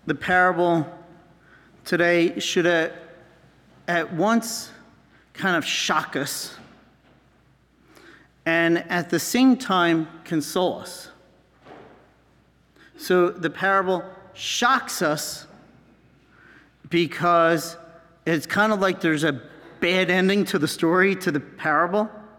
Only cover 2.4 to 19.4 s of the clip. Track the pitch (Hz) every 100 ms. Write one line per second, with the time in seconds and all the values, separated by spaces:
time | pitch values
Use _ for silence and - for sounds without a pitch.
2.4 | - 190 175 170 160 - - - - -
3.4 | - _ _ _ - 175 160 170 196 226
4.4 | 226 - - - - _ _ _ _ -
5.4 | 196 170 - - - 160 147 - 135 -
6.4 | - - - - _ _ _ _ _ _
7.4 | _ _ _ _ _ - - - _ _
8.4 | - 165 170 165 - 180 165 170 - 240
9.4 | 262 254 - 185 170 165 156 - - 160
10.4 | 147 185 180 90 - - - - _ _
11.4 | _ _ - - - - _ _ _ _
12.4 | _ _ _ _ - - - 185 180 -
13.4 | 160 - 190 196 185 180 - - - -
14.4 | - - 247 262 - - 165 151 - -
15.4 | - - - - _ _ _ _ _ _
16.4 | - - _ _ 147 170 170 - 175 170
17.4 | 165 165 - - - - _ _ - 165
18.4 | - 202 214 208 190 185 170 151 156 131